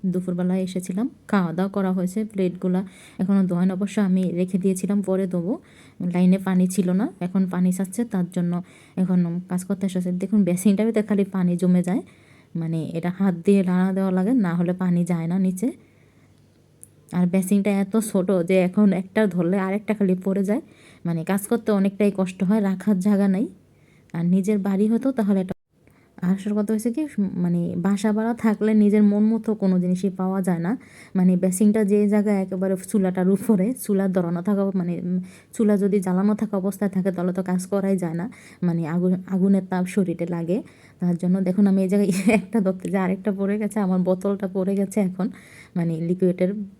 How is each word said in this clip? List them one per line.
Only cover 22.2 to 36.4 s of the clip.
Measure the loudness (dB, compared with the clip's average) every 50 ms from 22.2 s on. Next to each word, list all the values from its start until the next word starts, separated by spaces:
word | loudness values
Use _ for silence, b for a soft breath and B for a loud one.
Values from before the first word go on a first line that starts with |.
| -4 -4 -2 -4
হয়, | 0 0 2 2
রাখার | 2 0 -2 -2 0 0 0 2
জায়গা | 2 2 2 4 2 2
নাই। | 2 0 -2 -4 -6 -16 b b b b b b b b b b -6
আর | -2 0
নিজের | 2 2 2 2 2 0 0
বাড়ি | 0 0 0 2 2 2
হতো | 2 0 0 -2
তাহলে | 0 0 0 2 2 0
এটা। | 0 -4 -8 _ _ _ _ _ b b b b b b b -4
আর | -2 0
আসল | 0 0 -2 -4 -2
কথা | -2 0 0
হয়েছে | -2 -2 -2 -2
কি, | -2 -2 -4 -4 -2 -2 -2 -2 -2
মানে | -2 0 0 0 0 -2 -2 -4
বাসা | -2 0 0 0 0 0 0
ভাড়া | 0 0 0 -2 -4
থাকলে | 0 0 0 0 2 2 2 4
নিজের | 4 4 6 6 6
মন | 4 4 4 4 2
মতো | 2 2 0 -2 -4 -2
কোনো | 0 2 2 2 2
জিনিসই | 2 0 0 0 -2 -4
পাওয়া | -2 -2 -4 -2 -2 -2
যায় | 0 0 0 0
না। | 0 -4 -4 -4 B B B B B B B
মানে | 2 4 4 4
বেসিংটা | 4 2 0 0 4 2 4 4 4 2
যে | 2 4 2 4 4
জায়গায় | 2 2 2 2 0 0
একেবারে | 0 -4 -4 -4 -2 -2 -2 -4 -4 -2
চুলাটার | 0 0 2 2 0 2 2 2
উপরে, | 2 2 2 2 2 2 2 0 -2 -4
চুলা | -2 -2 0 0 0 2
ধরানো | 0 0 0 0 -2 -2
থাকা, | 0 0 0 0 0 0 -2
মানে, | -2 -2 -2 -4
উম, | -4 -4 -4 -4 -4 -4 -8 B B B B
চুলা | -4 0 2 2 4
যদি | 2 2 2 0 0
জ্বালানো | 0 0 0 2 2 2 0
থাকা | 0